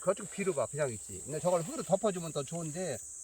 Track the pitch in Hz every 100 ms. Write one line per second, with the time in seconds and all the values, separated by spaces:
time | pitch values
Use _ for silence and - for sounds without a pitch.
0 | 180 196 202 - 190 143 113 143 139 110
1 | - 92 110 151 170 175 165 294 175 190
2 | 220 180 165 147 135 170 165 156 180 113
3 | - -